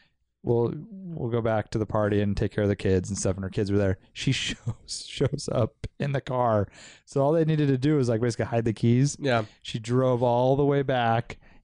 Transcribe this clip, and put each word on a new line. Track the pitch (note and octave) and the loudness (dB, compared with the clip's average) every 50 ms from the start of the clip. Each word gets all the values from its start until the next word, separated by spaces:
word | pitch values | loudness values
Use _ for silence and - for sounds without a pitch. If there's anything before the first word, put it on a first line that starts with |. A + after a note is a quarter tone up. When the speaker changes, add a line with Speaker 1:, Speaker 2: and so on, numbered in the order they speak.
| _ _ _ _ _ _ _ _ - | _ _ _ _ _ _ _ _ -4
Speaker 1:
We'll, | - A#2+ A#2 A#2+ A2+ - D3+ D3+ A3+ | -2 0 0 0 0 -2 -6 -10 -14
we'll | A3 F#3+ F#3+ F3+ E3+ D#3 - A#2+ | -16 -16 -14 -12 -10 -8 -6 -4
go | A2+ A#2+ | -4 -2
back | A2 A2+ A2 G#2+ G2+ - | 0 0 0 -2 -2 -2
to | - A#2 | -4 -4
the | G#2+ | -4
party | - - G#2+ G#2+ G#2 G#2 G2+ | -2 0 0 0 2 2 2
and | G#2 G2+ G2+ - | 0 0 0 -2
take | A#2 G2+ - | -2 -2 -2
care | - G#2 | 0 0
of | G2+ | 0
the | G2+ - | 0 0
kids | - G2 F#2+ F#2 F2+ G#2 | 0 2 2 2 0 -2
and | G2+ F#2 | -4 -4
stuff." | - G2+ F#2 | -2 -2 -2
And | F#2+ G2 | -2 -4
her | F#2+ | -6
kids | - - A2 F#2+ | -4 -4 -2 0
were | G2 G2+ | 2 2
there. | G2+ F#2+ F#2 - _ _ - | 2 2 0 -2 _ _ -12
She | - - - | -6 -2 -2
<laughs> | C3 - - | -2 -2 -2
shows, | - A#2+ - - A#2 A2 - - - - - - - | -6 -8 -8 -8 -10 -10 -10 -12 -14 -14 -14 -12 -10
shows | - - D3 C3 - C#3+ - - | -6 -2 -2 -2 -2 -4 -6 -4
up | - - A2+ - _ _ - - _ - | -2 0 -2 -2 _ _ -12 -10 _ -6
in | - C#3+ C#3 | -4 -2 -2
the | C#3 | -4
car. | - - C3 B2+ B2 A#2+ A2 G#2+ G2+ - - - - - - - _ | -4 -2 -2 0 2 2 4 2 2 0 -4 -16 -20 -20 -20 -20 _
So | - - C#3 | -6 -2 0
all | C3+ C#3+ D#3 | 2 2 4
they | E3+ D#3+ | 2 2
needed | D3+ D#3+ D3+ D3+ C#3 | 2 2 2 2 2
to | C#3 B2+ | 2 2
do | B2 D3 D#3 D3 | 2 2 4 4
was, | C3 A#2 | 2 2
like, | A#2+ A2 | 2 2
basically | A#2 B2 A2+ - A2+ | 2 0 0 -2 -4
hide | G2 - A#2 A2+ | -2 0 0 0
the | A#2 G#2+ | 0 0
keys. | - - A#2 A#2 B2 C3+ C#3+ - - | 2 4 4 4 4 4 2 0 -2
Speaker 2:
Yeah. | C#3+ C#3 B2 A2+ A2 G#2 - _ | -2 0 0 0 -2 -4 -10 _
Speaker 1:
She | - - - A#2+ | -14 -10 -8 -8
drove | A2 A2+ B2 B2+ C3 B2+ B2+ A#2+ B2 | -4 -2 0 2 2 2 2 2 2
all | B2 A#2+ A#2+ B2+ B2+ C3+ | 2 2 2 2 2 2
the | C#3 C#3+ | 2 2
way | C#3 C#3+ C#3+ C#3 | 2 2 0 0
back, | C3 C3+ B2 A#2+ A#2 A2+ A2+ A#2 - - - - - - - | 0 0 0 2 2 2 0 -2 -4 -10 -18 -20 -20 -20 -20